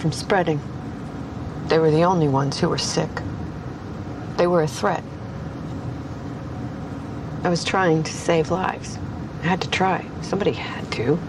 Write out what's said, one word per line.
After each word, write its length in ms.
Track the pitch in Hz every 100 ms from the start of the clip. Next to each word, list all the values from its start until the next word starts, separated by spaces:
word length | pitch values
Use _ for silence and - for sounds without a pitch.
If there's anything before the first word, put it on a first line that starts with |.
from 100 | 160
spreading. 500 | - - 196 165 151 - - - - - - - - - - -
They 100 | 160
were 120 | 160
the 160 | 156 175
only 200 | 180 147
ones 320 | 135 139 -
who 60 | 165
were 100 | 151
sick. 300 | - 160 160 - - - - - - - - - - - - -
They 100 | 175
were 160 | 175
a 40 | 151
threat. 360 | - 208 - - - - - - - - - - - - - - - - - - - - - - - - - 180
I 20 |
was 160 | 170
trying 420 | - 196 180 160 156
to 60 |
save 320 | - - 170
lives. 560 | 156 175 185 - - - - - - -
I 40 | 160
had 100 | 180
to 120 | -
try. 280 | - 185 170 - -
Somebody 320 | - 208 156
had 320 | 113 - - -
to. 260 | - 117 -